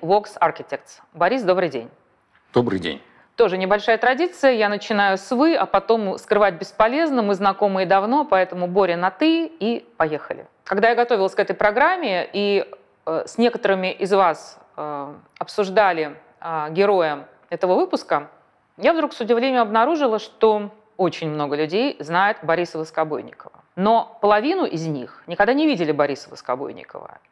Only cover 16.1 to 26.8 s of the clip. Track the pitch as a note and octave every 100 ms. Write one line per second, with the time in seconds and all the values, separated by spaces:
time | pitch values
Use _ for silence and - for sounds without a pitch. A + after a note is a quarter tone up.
16.1 | C#3+ _ _ E3 D#3+ D3+ D#3+ G3+ G3 D#3
17.1 | C#3+ C#3+ _ _ E3 F#3 G3+ F#4 D4 -
18.1 | D3+ D3 _ _ _ _ - A#3 E4 D4
19.1 | - A3 A#3 C4+ B3+ A3 A3 C4 E4 C4+
20.1 | G#3+ - _ A3 G#3 G#3 - _ - F3+
21.1 | - D#3+ D3+ C#3+ D3 D#3 F#3+ B3+ - D3
22.1 | E3+ G3+ A3 D#3+ E3 E3+ D#3+ D#3 - D#3
23.1 | B2+ - - - - _ - G3+ A3+ -
24.1 | - G#3 G#3 C4+ F#4+ - D#3+ D#3+ C#3+ A#2
25.1 | - - F3 G#3 C#4 D#4 G#3+ D#3 C#3+ C#3+
26.1 | C3+ - A#2+ - B2+ B2 -